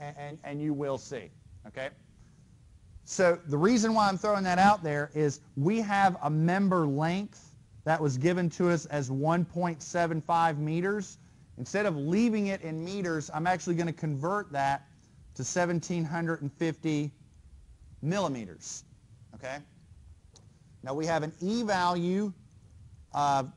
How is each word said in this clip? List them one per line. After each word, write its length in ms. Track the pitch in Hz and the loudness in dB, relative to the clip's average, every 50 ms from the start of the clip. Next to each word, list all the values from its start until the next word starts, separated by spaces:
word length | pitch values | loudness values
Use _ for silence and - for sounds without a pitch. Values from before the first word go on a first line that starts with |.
and, 160 | 147 147 147 143 | -12 -12 -12 -12
and, 200 | 143 147 151 - - | -12 -12 -14 -14 -12
and 180 | 143 143 147 | -10 -6 -4
you 100 | 151 151 | -2 -2
will 240 | 147 139 147 139 135 | -2 -2 -2 -2 -4
see, 340 | 123 - - 139 117 92 - - - - - - - - | -4 -6 -8 -12 -12 -12 -14 -18 -20 -20 -20 -20 -20 -20
okay? 240 | 107 - 131 131 143 - - - - - - - - - - - - - - - - - - - - - - - | -14 -10 -10 -10 -10 -10 -14 -20 -20 -20 -20 -20 -20 -20 -20 -20 -20 -20 -20 -20 -20 -20 -20 -20 -20 -20 -20 -16
So 340 | - - - 185 175 175 175 - 151 | -8 0 2 4 4 4 2 -2 -4
the 80 | 143 | 0
reason 380 | 143 165 214 254 226 214 226 220 | 2 4 4 6 4 4 4 4
why 140 | 220 208 196 | 4 4 2
I'm 80 | 190 | 2
throwing 280 | 170 - 214 208 196 190 | 0 0 0 0 2 2
that 140 | 185 180 180 | 2 4 6
out 240 | 190 202 214 196 | 8 6 6 6
there 280 | 165 151 147 147 147 147 151 | 2 0 -2 -2 -2 -2 0
is 260 | 151 151 143 139 - - - - | 0 0 0 0 -4 -10 -10 -4
we 220 | 135 139 185 220 226 | -2 0 2 2 2
have 360 | 220 202 202 196 196 190 180 - | 0 0 2 4 4 4 2 0
a 80 | - 151 | -2 0
member 560 | 151 156 160 170 180 196 202 190 185 175 160 | 2 2 2 4 4 4 4 4 4 4 2
length 680 | 143 135 143 156 165 175 196 208 202 - - - - - - - - - - - | 2 0 0 0 0 0 -2 -4 -8 -12 -18 -20 -20 -20 -20 -20 -20 -20 -6 -2
that 160 | 151 160 156 | 0 0 2
was 160 | 156 143 127 | 2 0 0
given 320 | 127 139 175 180 185 175 165 | 2 2 2 2 2 2 0
to 200 | - - 185 175 | 0 2 2 4
us 140 | 170 160 - | 2 2 0
as 240 | - 147 147 135 123 | -2 -4 -4 -2 -2
one 340 | 131 135 143 156 165 175 170 | -2 0 0 2 2 2 0
point 380 | - - 170 180 175 165 135 | -2 -2 -2 -2 -2 -4 -6
seven 400 | - - - 175 170 165 165 160 | -8 -4 0 0 0 2 0 -2
five 360 | - - 170 165 165 165 151 147 | -2 0 2 2 2 2 2 0
meters. 600 | 151 151 160 170 175 196 208 214 190 - - - - - - - - - - - | -2 -2 0 0 0 0 -2 -2 -4 -8 -12 -20 -20 -20 -20 -20 -20 -18 -14 -12
Instead 260 | 131 - - 196 208 | -8 -4 -2 0 0
of 120 | 202 160 | 0 0
leaving 500 | 143 139 156 180 214 240 240 214 214 202 | 0 0 0 2 4 4 4 2 2 0
it 160 | 196 190 185 | 0 -2 -4
in 200 | - 160 160 160 | -6 -6 -6 -6
meters, 480 | 165 180 196 202 185 170 165 156 139 - | -6 -6 -6 -4 -4 -2 -2 -2 -4 -4
I'm 140 | 156 156 165 | -4 -2 0
actually 300 | 180 185 165 - 180 170 | 0 0 0 0 -2 0
gonna 160 | 165 170 170 | 0 0 -2
convert 580 | 151 - 170 156 143 135 143 175 202 208 190 139 | -4 -4 -4 -4 -2 -2 -2 -2 -2 -2 -4 -4
that 340 | 139 139 139 139 139 139 - - - - - - - - - - - | -4 -2 0 0 -2 -2 -6 -12 -20 -20 -20 -20 -20 -20 -20 -14 -10
to 100 | - 127 | -10 -8
seventeen 580 | - - 180 175 175 175 165 - - 180 170 165 | -4 0 0 0 2 0 -2 -2 -2 -4 -4 -2
hundred 360 | 143 170 170 165 165 165 - | -2 -4 -2 -2 -2 -2 -4
and 100 | 143 135 | -6 -8
fifty 580 | - - 170 165 - - - 160 151 147 151 143 - - - - - - - - - - - - - - - - - - | -4 -2 -2 -2 -2 -2 -2 -2 0 0 -2 -4 -8 -12 -20 -20 -20 -20 -20 -20 -20 -20 -20 -20 -20 -20 -20 -20 -14 -6
millimeters, 840 | 131 151 185 208 185 151 135 120 107 92 80 - - - - - - - - - - - - - - - - | -4 -2 0 0 0 -2 -2 -4 -8 -10 -12 -14 -14 -14 -14 -16 -16 -20 -20 -20 -20 -20 -20 -20 -20 -20 -18
okay? 240 | - 135 127 135 147 - - - - - - - - - - - - - - - - - - - _ - - - - | -14 -12 -10 -10 -12 -14 -18 -20 -20 -20 -20 -20 -20 -20 -20 -20 -20 -20 -20 -20 -20 -20 -20 -20 _ -20 -20 -20 -14
Now 100 | - 127 139 | -10 -8 -6
we 120 | 151 156 | -4 -2
have 160 | 165 165 160 | 0 0 0
an 100 | 151 160 - - | -2 -4 -6 -6
E 220 | 175 190 220 240 | -4 -2 -2 -2
value 720 | 233 208 202 180 180 175 180 175 175 180 185 196 214 202 180 - - - - - - - - - - - - - - - | 0 0 0 2 2 2 2 2 0 0 0 0 -2 -2 -6 -10 -16 -20 -20 -20 -20 -20 -20 -20 -20 -20 -20 -20 -18 -8
of 380 | - 147 143 143 139 135 131 139 - | -2 0 2 2 2 2 0 -4 -8